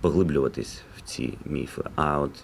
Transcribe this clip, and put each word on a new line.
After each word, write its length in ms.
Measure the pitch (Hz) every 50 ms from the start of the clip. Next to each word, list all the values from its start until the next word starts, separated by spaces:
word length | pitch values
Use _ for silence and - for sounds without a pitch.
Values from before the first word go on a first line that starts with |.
поглиблюватись 800 | - 85 73 87 95 80 73 71 67 60 - 57 52 - - - - - - -
в 40 |
ці 320 | - - - - 62 60 50 - -
міфи. 360 | - 73 71 69 71 - - - - -
А 240 | - 73 76 73 73
от 120 | 71 69 - -